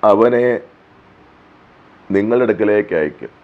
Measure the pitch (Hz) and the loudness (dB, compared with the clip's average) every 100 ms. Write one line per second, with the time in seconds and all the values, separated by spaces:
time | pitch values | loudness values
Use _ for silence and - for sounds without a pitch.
0 | 107 101 117 120 123 120 - _ _ _ | 2 2 2 2 0 -2 -8 _ _ _
1 | _ _ _ _ _ _ _ _ _ - | _ _ _ _ _ _ _ _ _ -20
2 | - 98 104 120 123 98 104 104 104 85 | -4 -2 0 0 0 0 0 0 0 -2
3 | 76 - 58 _ | -4 -6 -20 _